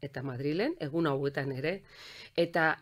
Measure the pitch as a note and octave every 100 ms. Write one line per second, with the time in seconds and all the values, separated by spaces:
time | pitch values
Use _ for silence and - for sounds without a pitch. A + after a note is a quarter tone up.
0 | C#3+ - C3 B2 C#3+ D#3+ B3 F4 D3 D#3+
1 | E3 C#3 C#3 C#3+ C#3 C3 D3 G3 - -
2 | - - - - E3+ E3+ D#3+ -